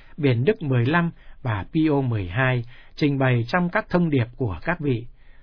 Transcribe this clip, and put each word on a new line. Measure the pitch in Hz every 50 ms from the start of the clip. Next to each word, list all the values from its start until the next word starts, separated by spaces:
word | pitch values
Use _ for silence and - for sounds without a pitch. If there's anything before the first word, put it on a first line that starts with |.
| - - -
Biển | - 147 135 120 117 127
Đức | 185 220 -
mười | 165 135 127 120 117
lăm | 135 165 175 170 165 - - - - - -
và | - 123 107 95 85 -
Pio | - 160 156 156 143 139
mười | 135 123 113 104 95 87
hai | 87 127 131 127 127 120 113 - - - - - -
trình | - 156 143 143 135
bày | 135 127 123 120 113 117
trong | - 180 175 175
các | - 214 214 -
thông | - 175 175 160
điệp | 143 131 110 - -
của | - 131 101 87 85
các | - 165 170 -
vị | 143 143 123 113 123 - - - - - - -